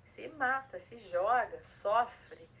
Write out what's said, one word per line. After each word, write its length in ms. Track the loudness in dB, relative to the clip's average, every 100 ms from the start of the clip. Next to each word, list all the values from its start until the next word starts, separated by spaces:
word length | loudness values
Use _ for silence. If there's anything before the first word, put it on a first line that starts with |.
se 220 | -20 -16 -12
mata, 500 | -2 0 0 -4 -16
se 180 | -16 -18
joga, 640 | -4 0 4 2 0 -6 -16 -6
sofre, 640 | 0 2 2 -4 -20 -20 -20 -20